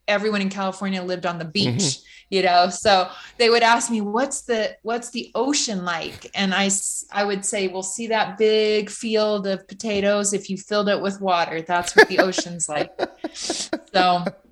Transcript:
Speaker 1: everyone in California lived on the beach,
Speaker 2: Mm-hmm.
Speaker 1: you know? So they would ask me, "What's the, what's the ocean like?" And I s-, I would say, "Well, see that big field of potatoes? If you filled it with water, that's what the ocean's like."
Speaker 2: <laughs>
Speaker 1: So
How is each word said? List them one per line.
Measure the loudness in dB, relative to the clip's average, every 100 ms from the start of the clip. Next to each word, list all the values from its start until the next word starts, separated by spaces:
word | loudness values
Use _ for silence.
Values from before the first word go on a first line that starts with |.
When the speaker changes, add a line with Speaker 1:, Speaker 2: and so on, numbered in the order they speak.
| -2
Speaker 1:
everyone | 0 0 0
in | -2
California | -2 -4 -4 -4 -4
lived | -4 -4 -4
on | -6
the | -6
beach, | -2 0 0
Speaker 2:
Mm-hmm. | -2 -2 -10 -20 -4 0
Speaker 1:
you |
know? | 4 6 4
So | 2 4 4 2 -6 -10 2
they | 4
would | 6
ask | 6 4 2
me, | -2
"What's | -2 -2 -2 -4
the, | -4 -2 -2 -6
what's | -6 -6 -6
the | -10 -6 -2
ocean | 0 0 -2 -4 -4
like?" | -4 -6 -12 -10
And | -4 0
I | 2 2
s-, | 0 -4 -8 -6
I | -2
would | -2 -2 -2
say, | -2 -2
"Well, | -4
see | -8 -6 -2
that | 0 0 2
big | 2 4 2 0 -2
field | -6 -2 0 2 0 -2
of | -4 -6
potatoes? | -10 -4 0 2 2 0
If | -2 -4
you | -10
filled | -2 0 2
it | 0
with | -2 -2
water, | 0 2 0 -4
that's | -2 -2 4 4
what | 6
the | 4
ocean's | 0 0 -6 -6 -4
like." | -4 -4 -6
Speaker 2:
<laughs> | -8 -8 -14 -10 -8 -6 -6 -8 -2
Speaker 1:
So | 2 4 2 -2 -10 _